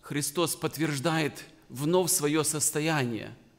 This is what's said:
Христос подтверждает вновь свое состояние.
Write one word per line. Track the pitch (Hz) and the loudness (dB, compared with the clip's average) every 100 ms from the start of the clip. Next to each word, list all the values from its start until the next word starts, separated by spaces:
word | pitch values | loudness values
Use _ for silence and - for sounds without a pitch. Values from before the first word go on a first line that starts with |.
Христос | - 143 139 180 165 - | -4 -4 -2 0 0 0
подтверждает | 160 - 156 143 165 160 147 - - - - | -4 0 -2 0 0 2 0 -4 -18 -20 -16
вновь | 139 147 180 180 | -4 2 4 4
свое | - 147 160 | 2 2 2
состояние. | 147 151 - 156 156 156 123 110 107 117 - | 0 0 0 0 0 0 0 -4 -8 -14 -20